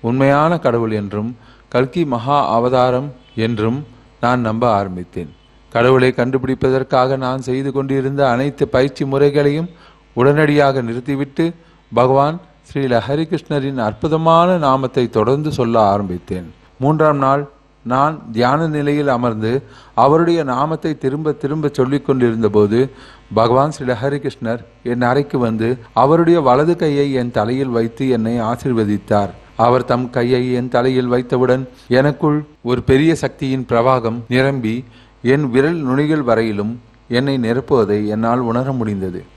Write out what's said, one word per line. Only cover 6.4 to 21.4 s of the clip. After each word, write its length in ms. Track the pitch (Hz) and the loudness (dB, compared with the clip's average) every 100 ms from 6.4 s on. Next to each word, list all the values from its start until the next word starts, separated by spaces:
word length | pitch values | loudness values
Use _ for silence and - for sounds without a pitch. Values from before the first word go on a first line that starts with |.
| 131 131 135 131 131 127 131 135 | -2 -2 0 0 0 0 0 0
நான் 240 | 131 131 | -4 -6
செய்து 300 | 127 131 135 | -4 -4 -4
கொண்டிருந்த 500 | 135 135 135 135 139 139 | -4 -2 -2 -2 0 0
அனைத்து 380 | 120 143 139 135 | 2 -2 -2 -2
பயிற்சி 380 | 127 139 139 139 | 2 0 -2 -4
முறைகளையும் 640 | 135 143 143 143 147 175 - - _ _ | 2 2 4 0 0 -6 -12 -20 _ _
உடனடியாக 680 | - 131 147 151 147 143 135 | 0 2 4 4 4 2 2
நிறுத்திவிட்டு 640 | 117 117 127 139 139 - 165 165 _ _ _ | -4 -6 -6 -6 -6 -2 -4 -4 _ _ _
பகவான் 460 | 117 127 135 143 170 - _ | 2 4 4 2 -2 -14 _
ஸ்ரீ 180 | _ 143 135 120 107 | _ -6 0 0 0
ஹரிகிருஷ்ணரின் 720 | 147 156 160 - 147 135 131 107 | -4 -2 -6 -4 -4 -4 -2 -4
அற்புதமான 680 | 110 165 160 160 165 175 180 | -2 -2 0 2 2 2 2
நாமத்தை 520 | 143 131 131 - 120 | 2 0 0 -2 0
தொடர்ந்து 420 | 113 107 139 151 | 0 2 0 -2
சொல்ல 240 | 139 117 117 104 | -2 0 4 4
ஆரம்பித்தேன். 540 | 101 98 90 - 92 82 - _ _ | 2 -2 -8 -8 -10 -10 -20 _ _
மூன்றாம் 340 | 139 156 156 143 | 0 2 2 2
நாள் 260 | 135 143 143 _ _ _ 113 | 0 0 -2 _ _ _ -4
நான் 300 | 127 147 156 117 | 0 0 -2 -8
தியான 360 | 110 120 147 165 | -2 0 2 -2
நிலையில் 400 | 151 147 147 143 | -2 -2 0 0
அமர்ந்து 440 | 123 123 110 110 131 - - - | 0 -2 -2 -2 -4 -6 -20 -8
அவருடைய 460 | - 131 160 170 165 | 2 4 4 2 0
நாமத்தை 480 | 143 123 151 160 165 151 | 0 -2 -2 -4 -6 -4
திரும்ப 340 | 135 143 156 | -4 -4 -4
திரும்ப 380 | 147 | -4